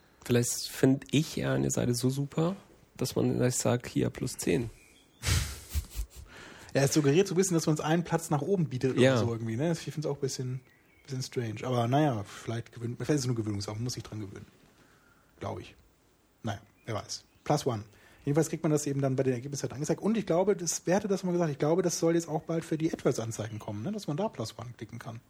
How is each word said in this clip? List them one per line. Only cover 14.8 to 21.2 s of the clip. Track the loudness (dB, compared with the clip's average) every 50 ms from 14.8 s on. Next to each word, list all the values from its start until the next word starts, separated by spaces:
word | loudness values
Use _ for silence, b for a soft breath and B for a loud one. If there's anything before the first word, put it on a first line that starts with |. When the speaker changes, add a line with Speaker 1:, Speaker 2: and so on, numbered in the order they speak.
| b b b b b b b b b b b -10
Speaker 2:
Glaube | -8 -8 -8 -8 -10
ich. | -14 -18 _ -20 _ _ _ _ _ _ _ _ _ _ _ -6
Naja, | -6 -6 -6 -8 _ _ _ -10
wer | -8 -8
weiß. | -8 -6 -8 -12 -12 -12 _ _ _ 0
Plus | 2 2 2 2
One. | 0 -2 -2 -6 -10 b b b b b b b
Jedenfalls | 2 4 4 4 2
kriegt | 0 -2 2
man | 4
das | 4 4 2
eben | 0 0 0
dann | 0 0 2
bei | 2 2
den | 2 2
Ergebnissen | 0 -4 -8 -8 -6 -6
halt | -6 -6
angezeigt. | -4 -2 -2 -2 0
Und | 2 0 0
ich | 0 2
glaube, | 2 2 2 4 4 2
das, | 0 0 -4 -4 -4 0
wer | 2 2
hatte | 2 2 2
das | -2 0